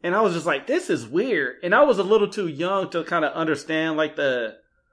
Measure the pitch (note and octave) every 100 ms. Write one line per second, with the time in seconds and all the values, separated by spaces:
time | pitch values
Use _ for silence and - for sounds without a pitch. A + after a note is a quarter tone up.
0 | E3+ G3 G#3 E3+ D#3+ C#3 - E4+ - C#3+
1 | A2+ D#3+ C4 F3 B2+ - F3+ A3+ D4 G3
2 | F#3+ G#3+ G3 G#3+ F3 C#3 F3+ G3 D#3+ E3+
3 | D#3 E3+ D3 - D#3+ C#3 - D#3 D#3+ D#3
4 | D#3 D3+ C#3 B2 A2 - _ _ _